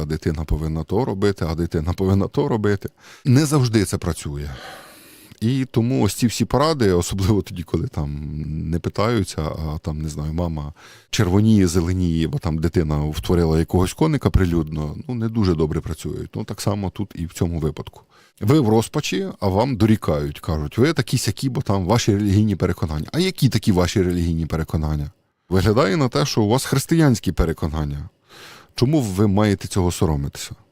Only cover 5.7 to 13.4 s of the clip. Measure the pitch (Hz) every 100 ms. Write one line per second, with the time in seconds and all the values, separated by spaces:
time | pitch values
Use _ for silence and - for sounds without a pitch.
5.7 | 123 117 135 107 - 117 - 110 127 156
6.7 | 151 104 87 - 98 95 104 - 90 85
7.7 | 85 - - 71 71 73 76 76 78 82
8.7 | 85 - - 107 117 95 - 78 - 80
9.7 | 78 - 78 78 76 76 82 87 78 73
10.7 | - - - _ - 95 98 110 107 90
11.7 | 90 85 92 87 82 80 - 85 78 82
12.7 | - 78 73 76 76 - 87